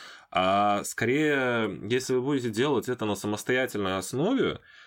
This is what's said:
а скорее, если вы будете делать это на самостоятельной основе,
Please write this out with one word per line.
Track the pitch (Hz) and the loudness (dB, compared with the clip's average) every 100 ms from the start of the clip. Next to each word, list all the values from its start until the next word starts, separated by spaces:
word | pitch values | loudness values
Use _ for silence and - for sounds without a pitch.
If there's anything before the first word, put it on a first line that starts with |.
| - - - | -20 -20 -6
а | 90 95 101 104 101 | 0 2 4 4 2
скорее, | - - 113 139 151 139 127 117 107 87 104 | -2 -2 0 2 2 2 0 0 -2 -4 -2
если | 123 123 127 | -2 0 0
вы | |
будете | 131 139 120 | 0 0 0
делать | 107 143 123 123 | 0 2 2 0
это | 123 110 | -2 -2
на | 101 | -2
самостоятельной | 104 104 - 127 123 104 98 95 | -2 -4 0 0 0 -2 -2 -2
основе, | - 127 185 269 117 - - - | -2 0 2 2 0 -2 -10 -20